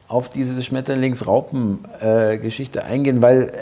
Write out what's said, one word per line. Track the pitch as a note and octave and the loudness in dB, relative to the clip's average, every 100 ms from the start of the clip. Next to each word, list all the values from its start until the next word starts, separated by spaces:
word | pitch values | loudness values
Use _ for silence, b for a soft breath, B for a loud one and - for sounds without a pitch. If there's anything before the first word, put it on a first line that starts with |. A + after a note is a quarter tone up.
| B | B
auf | A#2+ B2 | -4 -2
diese | C#3+ B2+ B2+ | -4 -4 -4
Schmetterlings-Raupen, | B2 C3 C3 C3+ C3 A#2+ - A2+ C#3+ C3+ A2+ G2 - - | -4 -4 -2 0 0 -2 0 0 0 -2 -2 -2 -8 -4
äh, | A2 A2+ A2 A2 | 2 2 2 0
Geschichte | A2 A2+ C3 A2+ | -4 -8 -8 -8
eingehen, | - B2+ C#3 B2+ | -4 -2 2 4
weil, | A#2+ C3 B2 - | 6 6 2 -4